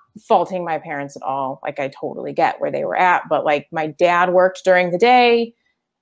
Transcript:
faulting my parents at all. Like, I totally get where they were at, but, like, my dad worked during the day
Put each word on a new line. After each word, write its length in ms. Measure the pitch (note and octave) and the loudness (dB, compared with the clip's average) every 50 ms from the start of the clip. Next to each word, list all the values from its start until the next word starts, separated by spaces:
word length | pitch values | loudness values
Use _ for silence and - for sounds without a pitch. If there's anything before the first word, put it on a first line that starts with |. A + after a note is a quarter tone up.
| _ _ _ G#3+ - | _ _ _ -20 -2
faulting 380 | - A3+ F#3 F3 E3+ F#3+ F3+ F3 | 0 2 2 2 0 -4 -6 -6
my 140 | E3+ D#3+ D3+ | -6 -6 -8
parents 360 | D3 E3 D3+ C#3+ C#3+ C#3+ - | -8 -8 -8 -8 -8 -10 -12
at 80 | - - | -10 -8
all. 380 | - C3+ C#3 C3+ C3 C#3 - - | -6 -6 -4 -4 -6 -8 -8 -10
Like, 160 | D3 C#3+ - | -10 -8 -6
I 100 | C#3 C3+ | -8 -8
totally 440 | C#3 - - C#3+ - - B2 C#3+ C#3+ | -8 -10 -10 -10 -10 -10 -10 -6 -2
get 280 | D3 D#3+ - - - | -2 -2 -2 -2 -2
where 120 | - D3 C#3+ | -4 -4 -4
they 120 | C#3+ D3 | -4 -4
were 120 | - F3 | -4 0
at, 320 | - F#3 F3+ F3 - - D#3+ | 2 2 2 2 2 0 -2
but, 160 | D#3+ C3+ - | -2 -2 0
like, 240 | D#3 D3 D3 C#3+ _ | 0 0 -2 -2 _
my 160 | E3 D#3+ D#3 | -8 -6 -6
dad 460 | D#3 D3+ - F3 F3 F3 F3 F3+ F#3 F3 | -6 -2 0 0 2 2 2 2 2 4
worked 320 | F#3 F3+ F#3 F#3 - - | 4 4 2 0 -2 0
during 260 | F#3 F#3 F3+ F3+ F3 | 2 2 2 2 0
the 80 | E3+ F3+ | 0 2
day 560 | A#3 A#3+ B3+ B3 B3 A#3+ A#3+ A#3 A#3 A#3 - _ _ _ _ _ _ _ _ _ | 4 4 6 6 6 4 4 2 0 -4 -8 _ _ _ _ _ _ _ _ _